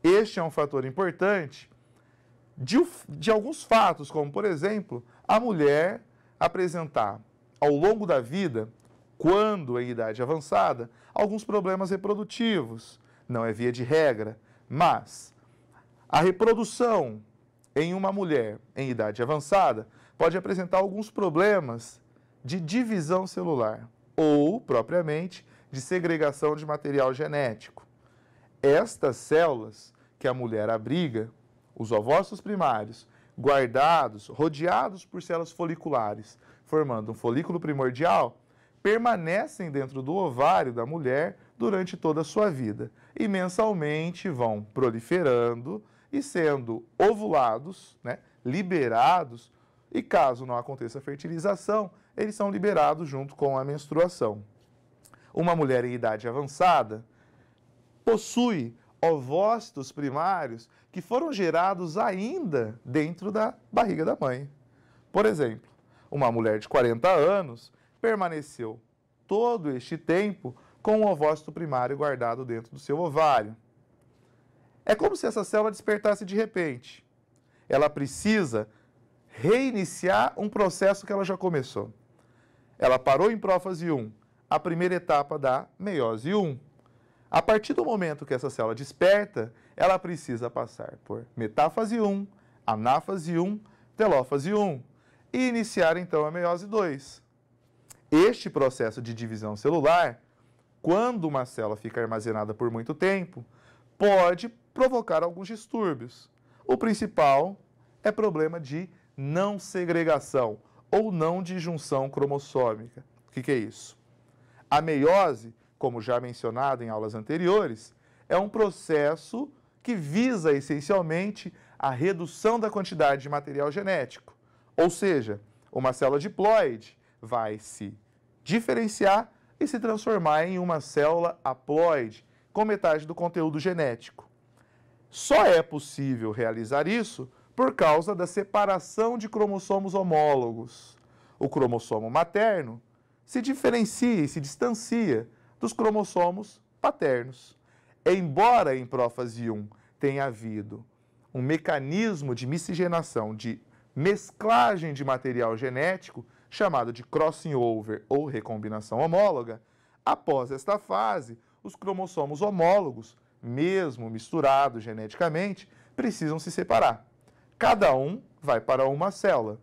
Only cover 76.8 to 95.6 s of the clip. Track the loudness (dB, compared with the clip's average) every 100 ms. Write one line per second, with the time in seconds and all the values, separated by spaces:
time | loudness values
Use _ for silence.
76.8 | -16 -20 _ _ _ _ _ _ _ 2
77.8 | 2 0 -6 -2 2 2 2 -2 -4 _
78.8 | _ _ _ _ _ -4 2 2 2 -2
79.8 | -6 -4 0 2 0 -2 -6 0 0 2
80.8 | 2 2 -4 -4 -2 -2 -2 -2 -4 -8
81.8 | -10 -16 _ _ _ _ _ _ _ _
82.8 | 4 4 4 4 4 0 0 0 0 -6
83.8 | -2 -4 -4 -16 _ _ _ -2 0 -2
84.8 | 0 -2 2 0 0 -2 0 0 -4 _
85.8 | -4 0 0 -2 -2 -2 -2 -6 -16 _
86.8 | _ _ _ _ _ 0 2 0 2 -2
87.8 | 0 -2 -2 -6 -4 -4 -4 -4 -4 -4
88.8 | -10 2 4 4 2 -6 -8 _ _ 0
89.8 | 2 2 -2 -10 -6 -6 -4 -6 -8 -10
90.8 | -16 -16 -12 -12 -10 -8 -4 2 2 2
91.8 | -2 0 0 -2 -8 _ _ _ -4 0
92.8 | 2 2 0 -6 -2 -2 -2 -4 -12 _
93.8 | _ 0 4 4 2 -2 0 0 0 -2
94.8 | -12 _ _ _ _ -2 0 0